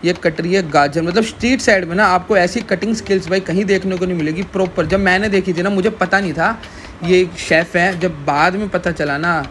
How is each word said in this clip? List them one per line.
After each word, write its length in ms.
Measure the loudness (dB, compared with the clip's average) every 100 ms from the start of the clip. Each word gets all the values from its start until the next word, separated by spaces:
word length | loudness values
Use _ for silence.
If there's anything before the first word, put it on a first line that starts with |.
ये 80 | 0
कट 260 | 0 -2 -2
रही 140 | 0
है 140 | 0 2
गाजर, 320 | 2 2 0
मतलब 220 | 0 0
street 360 | 0 -2 0 2
side 240 | 2 2
में 100 | 2 2
ना 100 | 4
आपको 280 | 2 2 2
ऐसी 240 | 2 0
cutting 320 | -4 -2 -2 -4
skills 320 | 0 -2 0
भाई 120 | -2
कहीं 220 | 0 -2 2
देखने 300 | 0 0 -2
को 100 | -2
नहीं 120 | -2
मिलेगी 240 | -2 -4 -4
proper। 340 | -2 -2 -2 0
जब 140 | 2
मैंने 280 | 2 2 2
देखी 240 | 0 0
थी 100 | -2
ना, 80 | 0
मुझे 200 | 0 0
पता 280 | 0 0 0
नहीं 120 | 0
था 260 | 0 -2 -2 -12 -18 -18 -8
ये 160 | 2 2
एक 180 | 2 -4
शेफ़ 380 | 2 2 2 0
है। 200 | 0 0
जब 240 | -4 -2 -2
बाद 300 | 2 2 2
में 120 | -4
पता 220 | -2 -4
चला 260 | -2 -4 -2
ना 240 | 0 -2 -4